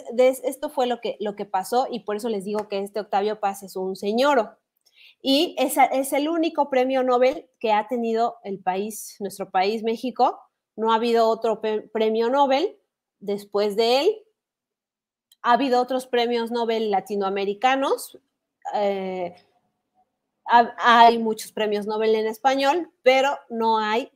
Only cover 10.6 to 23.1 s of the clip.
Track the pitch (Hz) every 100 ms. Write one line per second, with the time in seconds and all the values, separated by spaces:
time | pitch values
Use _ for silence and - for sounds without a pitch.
10.6 | _ - 220 226 240 226 226 226 226 220
11.6 | 220 214 - 220 220 220 233 277 277 269
12.6 | 403 - _ _ _ _ 196 202 202 202
13.6 | 208 202 226 254 349 440 _ _ _ _
14.6 | _ _ _ _ _ _ _ _ 226 240
15.6 | 269 247 247 254 254 240 233 240 233 240
16.6 | 226 226 220 190 190 202 190 196 196 202
17.6 | 254 269 285 480 - - _ _ _ _
18.6 | - 214 202 196 190 185 175 - _ _
19.6 | _ _ _ _ _ _ _ _ - 240
20.6 | 233 - 214 233 233 233 220 220 - -
21.6 | 214 202 208 214 220 220 220 226 262 269
22.6 | 277 339 330 _ 254